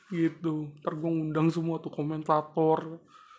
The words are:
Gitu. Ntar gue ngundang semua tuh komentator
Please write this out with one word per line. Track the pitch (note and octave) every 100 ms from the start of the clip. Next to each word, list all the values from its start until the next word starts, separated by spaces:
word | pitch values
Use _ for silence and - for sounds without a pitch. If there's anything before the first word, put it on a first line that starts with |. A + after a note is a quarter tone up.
| -
Gitu. | E3+ D#3+ D#3 E3 D#3 D3+ D3
Ntar | - D3+
gue | E3
ngundang | E3 D#3 D#3 D#3+
semua | E3 E3 D#3+
tuh | D#3+
komentator | - D3 D#3 D3+ D#3 D#3 - D#3+ D#3+ D#3+ E3 _ - -